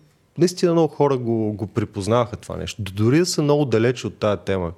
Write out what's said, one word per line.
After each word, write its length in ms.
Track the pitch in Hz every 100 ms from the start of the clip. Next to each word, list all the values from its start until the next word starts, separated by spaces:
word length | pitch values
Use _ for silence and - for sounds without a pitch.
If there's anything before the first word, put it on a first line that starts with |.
| _ _ _ -
наистина 340 | 180 180 175
много 240 | 165 156 -
хора 220 | 143 131
го, 360 | 117 113 107
го 140 | 104 101
припознаваха 680 | - 104 104 95 120 113 -
това 220 | - 85
нещо. 240 | 87 -
Д-, 100 | 95
дори 260 | 98 110 151
да 60 | 180
са 160 | -
много 240 | 147 147 135
далече 420 | 110 117 - 107
от 100 | -
тая 200 | 107 95
тема, 340 | - 95 85